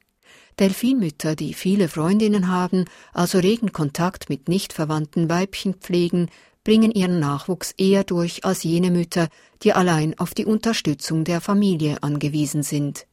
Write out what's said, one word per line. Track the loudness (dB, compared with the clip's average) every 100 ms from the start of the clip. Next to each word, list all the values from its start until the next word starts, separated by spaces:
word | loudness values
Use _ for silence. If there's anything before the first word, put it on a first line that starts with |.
| _ _ _ -20 _ 0
Delfinmütter, | 0 2 0 0 -2 -4 -4
die | -4 -6
viele | -4 0 2 0
Freundinnen | 0 0 2 2 2 2
haben, | 0 0 0 -2 -8 -8
also | -2 0 2
regen | 2 2 -2
Kontakt | -2 -4 0 -2 -4 -8
mit | -6 -2
nicht | -2 -2
verwandten | -6 -4 -4 -2 -2 0
Weibchen | 0 -2 -4 -6
pflegen, | -6 -2 0 2 0 -2 -6 _ _
bringen | 2 4 4
ihren | 2 0 2
Nachwuchs | 0 -2 -4 -6 -6 0
eher | 4 4
durch | 2 -2 -2 -2
als | -2 -2
jene | 0 2 2
Mütter, | 0 0 -2 -2 _ _ -2
die | 2
allein | 2 2 2 0 -4
auf | -6
die | -4
Unterstützung | -2 0 0 -2 -2 -4 -2 -2
der | 0 -2
Familie | 0 2 2 2 0 -2
angewiesen | -4 -2 -2 -2 -2 -2
sind. | -2 -2 -4 -6 -16